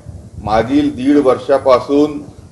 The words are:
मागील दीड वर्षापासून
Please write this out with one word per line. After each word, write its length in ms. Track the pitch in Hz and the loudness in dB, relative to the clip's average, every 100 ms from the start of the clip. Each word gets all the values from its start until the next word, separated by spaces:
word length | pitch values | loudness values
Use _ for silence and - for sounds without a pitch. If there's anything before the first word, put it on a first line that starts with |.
| - - - - | -18 -20 -18 -14
मागील 520 | 104 110 117 143 147 123 | -2 0 2 0 0 -2
दीड 220 | 131 147 | 0 2
वर्षापासून 1040 | 127 120 - 135 131 123 - 143 151 147 - - - | 2 0 0 0 2 2 2 0 0 -4 -14 -20 -20